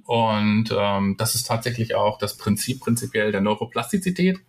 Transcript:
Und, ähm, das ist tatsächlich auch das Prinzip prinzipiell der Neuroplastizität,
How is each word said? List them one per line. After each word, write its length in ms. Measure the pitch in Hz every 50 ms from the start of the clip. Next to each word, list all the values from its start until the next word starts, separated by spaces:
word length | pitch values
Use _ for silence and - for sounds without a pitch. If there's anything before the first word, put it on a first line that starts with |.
| -
Und, 680 | - 123 117 113 110 107 107 104 107 107 110 113 113 - 101
ähm, 380 | 101 101 101 98 98 98 95 -
das 180 | 113 117 -
ist 120 | - - -
tatsächlich 480 | 117 117 - 123 117 120 117 117 -
auch 220 | - 104 107 107 -
das 200 | 104 101 - -
Prinzip 420 | - 104 101 - - - 107 -
prinzipiell 540 | - 117 117 - 113 98 - 110 107 107 104
der 80 | 98
Neuroplastizität, 960 | 98 107 107 - 117 - - 117 120 - - 190 - 185 180 - 180 190 185 - -